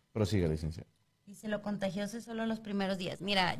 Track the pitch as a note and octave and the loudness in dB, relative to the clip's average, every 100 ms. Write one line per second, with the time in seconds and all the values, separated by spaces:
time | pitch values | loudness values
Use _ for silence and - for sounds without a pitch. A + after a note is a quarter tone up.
0 | _ A2+ G2+ G#2 E2+ D#2 D#2 E2+ - _ | _ 0 2 4 4 2 0 -4 -12 _
1 | _ _ - G3+ G#3+ G#3 G#3 G3+ F#3+ F3+ | _ _ -20 -12 -4 -4 -2 -2 -2 -2
2 | G3+ A#3 A3+ A3+ A3+ A3+ A3 G3+ F#3+ F#3+ | -4 -6 -8 -4 -2 -2 -2 0 0 0
3 | F#3 - G3 G3 F3 | -2 -4 0 4 4